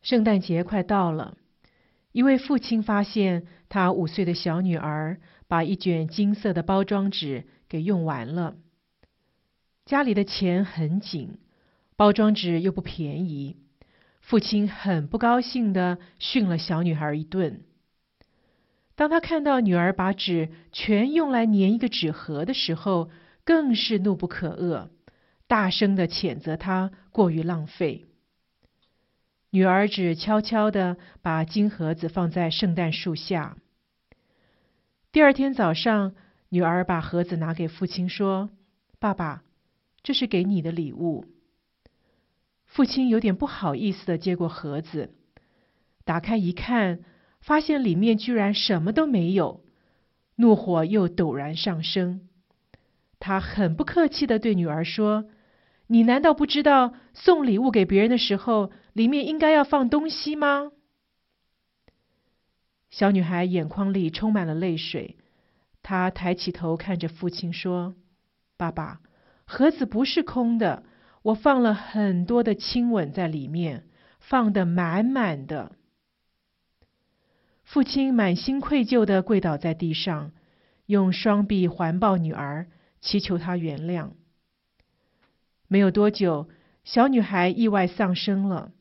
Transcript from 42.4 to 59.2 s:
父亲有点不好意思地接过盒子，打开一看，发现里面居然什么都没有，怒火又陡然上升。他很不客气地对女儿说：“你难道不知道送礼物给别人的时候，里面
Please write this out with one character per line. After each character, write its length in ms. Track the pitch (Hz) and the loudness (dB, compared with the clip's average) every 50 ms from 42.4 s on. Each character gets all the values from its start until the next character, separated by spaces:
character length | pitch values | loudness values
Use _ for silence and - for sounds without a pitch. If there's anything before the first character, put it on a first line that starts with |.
| _ _ _ _ _ | _ _ _ _ _
父 180 | _ - - 277 | _ 0 2 2
亲 240 | - - 269 262 254 | 2 2 0 2 2
有 100 | 226 220 | 2 2
点 160 | 233 220 185 | 2 2 0
不 120 | 190 - | 0 -2
好 280 | 277 - - 202 170 139 | -6 -6 -4 -4 -4 -2
意 160 | - 220 202 185 | -2 -2 -4 -4
思 120 | - - | -4 -4
地 140 | - 170 165 | -4 -4 -2
接 180 | 170 196 180 | -2 -4 -2
过 100 | 175 180 | -2 -2
盒 360 | 165 160 - - 151 143 - 156 | -4 -4 -8 -10 -8 -8 -8 -8
子， 320 | - - 156 131 - _ _ _ _ _ - _ _ _ _ _ _ _ _ _ _ _ _ _ | -8 -8 -8 -8 -8 _ _ _ _ _ -20 _ _ _ _ _ _ _ _ _ _ _ _ _
打 160 | - 165 170 | -4 -4 -4
开 160 | 165 - 226 | -2 -2 -2
一 160 | 220 190 170 180 | 0 0 0 -2
看， 480 | - - - 240 233 208 185 175 175 - _ _ _ _ _ _ _ | -4 -4 -2 0 0 0 0 -2 -4 -10 _ _ _ _ _ _ _
发 180 | - - 302 311 | -2 0 0 2
现 240 | 302 - 302 285 262 | 2 2 0 0 2
里 120 | 214 170 | 0 2
面 240 | 170 202 233 226 214 | 2 4 2 2 2
居 160 | 220 247 247 | 0 -2 0
然 180 | 226 202 202 208 | 0 2 0 0
什 300 | - - - 214 170 156 | 0 0 0 0 0 0
么 100 | 185 220 | 0 0
都 140 | 320 320 | 0 2
没 260 | 302 254 196 170 170 190 | 2 2 2 2 2 2
有， 320 | 196 160 - - - _ _ _ _ _ _ _ _ _ _ _ _ _ _ _ | 2 0 0 -4 -10 _ _ _ _ _ _ _ _ _ _ _ _ _ _ _
怒 200 | - 233 233 214 | 4 6 6 6
火 300 | 208 - 190 175 165 160 | 6 4 0 0 0 0
又 240 | 170 208 220 185 170 | 2 2 2 2 2
陡 240 | 170 - 175 156 123 | 0 0 0 0 0
然 240 | 139 139 147 160 | -4 -4 -6 -6
上 260 | 160 - 214 175 160 160 | -4 -4 -4 -4 -4 -6
升。 460 | - - 190 180 180 180 190 - - _ _ _ _ _ _ _ _ - _ _ _ _ _ _ _ _ _ | -4 -2 -2 -2 -2 -4 -6 -10 -18 _ _ _ _ _ _ _ _ -20 _ _ _ _ _ _ _ _ _
他 220 | - 190 196 190 | -6 -4 -2 -2
很 340 | 175 - - 208 202 170 165 | -2 -4 -2 0 0 0 0
不 100 | 160 294 | -2 -4
客 220 | - - 349 330 | -2 2 2 2
气 200 | 294 - - 294 | 2 2 -2 0
地 120 | - 226 226 | 0 0 0
对 160 | 226 233 214 | 2 0 0
女 120 | 180 170 | 0 0
儿 180 | 160 151 156 170 | -2 -2 -4 -4
说 460 | 160 - - 214 208 214 214 214 214 - _ _ _ _ _ _ _ _ _ _ | -4 -2 0 0 0 0 0 -4 -8 -16 _ _ _ _ _ _ _ _ _ _
：“你 160 | _ 226 233 233 | _ 4 6 6
难 180 | 233 247 277 | 6 4 6
道 140 | 294 330 302 | 6 4 4
不 100 | 302 294 | 4 2
知 180 | 285 - 285 294 | 0 0 2 4
道 300 | 294 285 262 254 240 254 - _ _ _ | 6 6 6 6 4 -2 -10 _ _ _
送 320 | - - - 359 311 285 | 2 4 4 6 6 4
礼 120 | 254 202 196 | 2 2 2
物 120 | 247 269 | 2 2
给 160 | 214 226 190 | 4 4 4
别 160 | 180 196 196 208 | 4 4 4 4
人 80 | 233 | 4
的 80 | 247 240 | 4 2
时 180 | - - 202 | 2 0 -2
候， 340 | 196 - - 226 214 202 185 - - _ _ _ | -2 0 0 0 0 0 -2 -6 -16 _ _ _
里 160 | 214 226 233 | 2 2 2
面 180 | 285 285 | 2 2